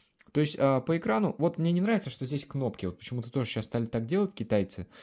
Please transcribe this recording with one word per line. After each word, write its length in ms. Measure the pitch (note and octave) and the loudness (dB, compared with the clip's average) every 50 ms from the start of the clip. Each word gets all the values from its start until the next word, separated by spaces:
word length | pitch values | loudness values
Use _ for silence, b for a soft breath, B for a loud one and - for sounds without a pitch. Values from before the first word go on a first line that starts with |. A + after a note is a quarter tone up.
| B B B - - _ | B B B -20 -12 _
То 80 | - D3 | 0 0
есть, 160 | D3+ D3 - - | 2 2 2 2
а, 220 | C#3 C#3 C3+ B2+ | 4 4 4 4
по 160 | C3 - E3 | 2 0 0
экрану, 380 | E3 - D#3+ - A3 G#3 D#3+ - - | 0 0 0 2 2 2 0 0 2
вот 200 | D3+ E3+ - D3+ | 0 0 0 2
мне 140 | E3 E3+ | 2 2
не 100 | F3 F3 | 4 4
нравится, 260 | F#3+ A3 A3+ F#3+ - C3+ | 4 2 2 2 0 -2
что 160 | - - C3 | -6 -6 -6
здесь 200 | B2 D3 C#3 - | -4 -4 -4 -4
кнопки. 400 | - - C#3 C3 A#2 - - - | -4 -4 -2 -2 -2 -2 -4 -6
Вот 120 | F2+ E2+ - | -6 -6 -6
почему-то 320 | - - B2+ B2 A#2 B2 | -8 -8 -6 -6 -6 -4
тоже 200 | - C#3 A#2 A2 | -2 -2 -2 -2
щас 160 | - A2 G#2+ | -2 -4 -4
стали 200 | - - A#2+ A#2 | -2 -2 -2 -2
так 200 | A2+ - A2+ A2+ | -2 -2 -2 -2
делать 280 | A#2 F3 G3 G3+ F#3+ - | 0 0 0 0 0 -2
китайцы. 540 | - G#2+ - A2 G#2 F#2+ - - G2 F2+ - B B | -4 -2 2 2 2 2 0 -4 -8 -10 -10 B B